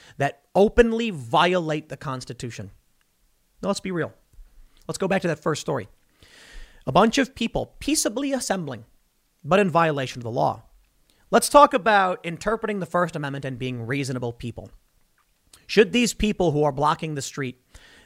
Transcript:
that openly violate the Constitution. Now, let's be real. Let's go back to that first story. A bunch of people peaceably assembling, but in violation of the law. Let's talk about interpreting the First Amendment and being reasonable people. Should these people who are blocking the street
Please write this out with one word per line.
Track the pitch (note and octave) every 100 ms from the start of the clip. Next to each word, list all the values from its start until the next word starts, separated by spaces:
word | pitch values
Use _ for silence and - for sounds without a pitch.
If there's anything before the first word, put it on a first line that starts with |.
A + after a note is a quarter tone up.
| - -
that | C#3 - _ F3+
openly | G#3+ A3+ A#3 A3+ A#3
violate | E3 A#2 D3+ F3 F3+ D#3 D3+ -
the | C#3
Constitution. | C#3+ C3 - B2 B2 - G2 - _ _ _ _ _ _ _ _
Now, | F#3
let's | G3+
be | F#3+
real. | F3 B2+ - _ - - - - _ -
Let's | -
go | F#3+
back | F#3+
to | F3+
that | D3
first | F3 D3
story. | - C3+ F#2+ _ _ _ _ - - - - - -
A |
bunch | D3 A3+ C#4
of | B3+ -
people | A3+ - A#2+ -
peaceably | - D4+ D4+ G#3+ C#4+
assembling, | C4 - G3 D3 A2+ A2+ _ _ _ _ _
but | C#3 F#3+
in | G3
violation | D#3+ E3 C#3+ B2+ B2+
of |
the | A#2+
law. | B2 D3 G#2 - _ _ _ _ _ _
Let's | A3 -
talk | C#4+ C#4+
about | C4 F3+ G3+ F#3 F3+ E3+
interpreting | E3 G#3 A3 A3 G3+
the | E3
First | F3 E3+ E3+
Amendment | C#3+ C#3 C#3
and | A#2+
being | B2+ B2 A2+
reasonable | C#3 C3+ B2+ B2
people. | A#2 A#2+ - G2+ - _ _ _ _ _ _ _ - -
Should | G3 G#3
these | A3+ A#3
people | - G#3+ G3+ F3
who | D3
are | D3+
blocking | C3+ D3 E3 D#3+ D3
the |
street | - - C3 - _ - - -